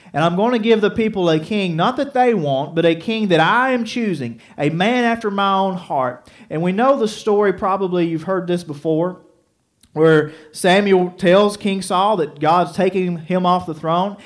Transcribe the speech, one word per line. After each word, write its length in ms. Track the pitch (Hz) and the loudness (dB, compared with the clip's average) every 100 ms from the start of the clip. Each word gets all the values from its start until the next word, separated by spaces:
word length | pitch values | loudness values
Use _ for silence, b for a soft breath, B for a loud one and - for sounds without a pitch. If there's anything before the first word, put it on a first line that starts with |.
| B | B
And 120 | 143 | -2
I'm 120 | 170 175 | 0 0
gonna 220 | 233 247 | 0 0
give 240 | 220 220 | 2 2
the 80 | 202 | 2
people 400 | 226 220 214 175 | 0 -2 0 0
a 100 | 160 | 0
king, 360 | 156 214 190 160 | -2 -4 -2 0
not 220 | 202 247 | 0 -2
that 180 | 277 254 | -2 0
they 180 | 247 | 2
want, 400 | 214 147 135 151 | 2 0 -2 -2
but 120 | 165 170 | 0 0
a 100 | 165 | 0
king 320 | 220 220 208 | -2 -4 0
that 100 | 160 | 2
I 320 | 165 226 262 | 4 2 2
am 140 | 247 226 | 0 -4
choosing, 560 | 247 220 156 117 113 B - | -4 -4 -4 -6 -12 B -4
a 140 | 147 | -2
man 320 | 165 208 247 | 0 0 2
after 260 | 233 226 220 | 0 -2 -4
my 240 | 196 196 | -2 0
own 220 | 190 196 180 | 0 0 -4
heart." 560 | - 147 127 123 B B B | -4 -2 -2 -6 B B B
And 140 | 151 | -4
we 80 | 180 | -2
know 260 | 190 254 269 | 0 2 2
the 100 | 214 | 0
story, 460 | - 220 208 202 | -2 0 2 2
probably 540 | 185 202 196 190 180 170 | 0 -2 -2 -2 -2 -2
you've 160 | 160 | -2
heard 240 | 160 190 175 | -4 -4 -2
this 160 | 175 | -4
before, 580 | 175 143 160 160 180 180 - _ _ _ _ _ _ | -4 -8 -2 0 -2 -6 -16 _ _ _ _ _ _
where 380 | 151 160 156 147 B B | 2 4 4 2 B B
Samuel 600 | - 190 190 202 190 180 | -4 2 2 4 4 2
tells 460 | - 180 190 208 202 | 0 4 4 4 0
King 260 | 202 196 | -4 -4
Saul 340 | 185 185 202 208 | -2 0 2 0
that 220 | 143 143 | -2 -2
God's 360 | 151 175 165 202 | 2 2 2 0
taking 440 | 190 185 180 170 | 0 0 -2 -4
him 260 | 160 180 180 | -4 -2 0
off 220 | 180 170 | 0 -2
the 80 | 156 | -6
throne. 420 | 160 170 202 202 | -2 0 -2 -6